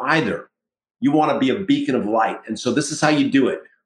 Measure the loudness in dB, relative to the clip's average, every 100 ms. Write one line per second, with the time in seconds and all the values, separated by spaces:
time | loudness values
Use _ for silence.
0 | 0 0 0 -4 -10 _ _ _ _ -4
1 | 0 2 2 2 0 0 0 0 0 -2
2 | 0 0 0 -4 -8 -6 -2 -2 -2 0
3 | 0 2 2 2 2 -2 -10 _